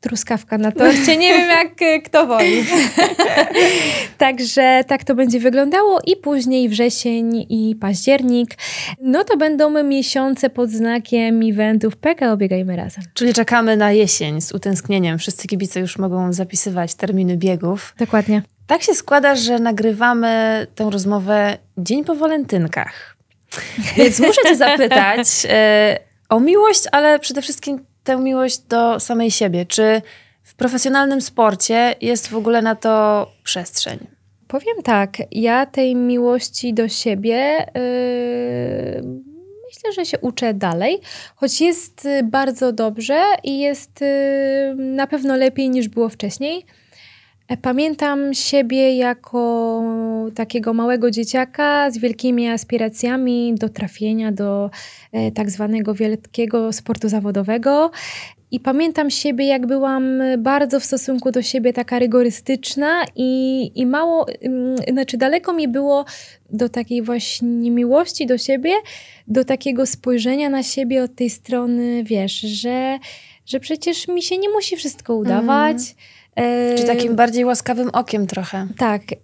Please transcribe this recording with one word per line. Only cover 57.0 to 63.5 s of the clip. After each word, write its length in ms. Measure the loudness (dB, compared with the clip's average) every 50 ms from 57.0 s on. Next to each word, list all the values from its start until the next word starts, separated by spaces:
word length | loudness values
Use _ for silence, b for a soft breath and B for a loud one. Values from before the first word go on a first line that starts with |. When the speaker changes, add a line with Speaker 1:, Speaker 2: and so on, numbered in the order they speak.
| -2 -2
Speaker 1:
zawodowego. 840 | 0 0 -2 -2 -2 -2 -2 -2 -2 0 0 2 2 2 2 0 -2 B B B B B B B B B _ _
I 80 | -8 -4
pamiętam 500 | -2 0 0 2 0 0 0 0 -2 -2
siebie, 380 | -2 -2 -2 -2 -2 0 0
jak 200 | 2 2 0 0
byłam 540 | 0 0 0 0 0 0 0 0 0 0 0 0 0 0
bardzo 420 | 0 0 0 2 2 2 2 0 -2
w 40 | -2
stosunku 480 | -2 -4 -4 -2 -2 -4 -2 -2 0
do 100 | -2 0
siebie 320 | -2 -2 -2 0 0 0 0
taka 260 | 0 -4 -2 0 0
rygorystyczna 1040 | 0 2 4 4 2 2 0 -4 -2 -2 -4 -4 -2 -6 -4 -2 0 0 0 0 -2 -4 _
i, 560 | -4 -2 0 0 0 0 0